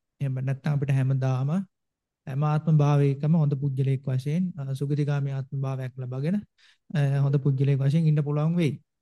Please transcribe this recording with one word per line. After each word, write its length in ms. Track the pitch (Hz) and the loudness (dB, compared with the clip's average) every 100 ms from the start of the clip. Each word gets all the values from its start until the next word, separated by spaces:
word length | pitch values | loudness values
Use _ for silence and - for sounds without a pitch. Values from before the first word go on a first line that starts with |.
| _ _ | _ _
එහෙම 140 | 139 131 | -6 -4
නැත්නම් 360 | 131 135 160 | -4 -4 -2
අපිට 180 | 143 139 | 0 0
හැමදාම 580 | 135 131 135 131 127 139 180 190 _ _ _ _ _ - | 0 2 0 0 0 -2 -2 -6 _ _ _ _ _ -8
හැම 160 | 135 | -2
ආත්ම 340 | 151 151 160 156 | 0 0 2 4
භාවයකම 580 | 143 147 143 139 151 | 4 4 2 2 2
හොඳ 200 | 170 147 | 2 2
පුජ්‍යලයෙක් 480 | 143 143 131 135 135 | 0 -2 -2 -2 -2
වශයෙන්, 400 | 139 127 139 165 185 | -2 -4 -2 -2 -4
අ, 200 | 160 135 | -6 -8
සුගතිගාමී 580 | 131 143 147 143 143 139 | -6 -2 -2 -2 -2 -2
ආත්ම 260 | 135 135 139 | -6 -6 -6
භාවයක් 320 | 135 131 131 | -4 -6 -8
ලබාගෙන, 420 | 131 127 131 147 208 - _ _ _ _ | -10 -8 -4 -2 -2 -4 _ _ _ _
අ, 100 | 160 139 139 | -2 0 2
හොඳ 200 | 139 143 | 2 2
පුජ්‍යලයෙක් 400 | 143 135 139 139 | 0 2 2 2
වශයෙන් 280 | 135 160 156 | 2 4 4
ඉන්න 160 | 151 | 2
පුළුවන් 320 | 147 147 156 175 | 0 0 0 2
වෙයි. 160 | 156 - _ _ | 0 -2 _ _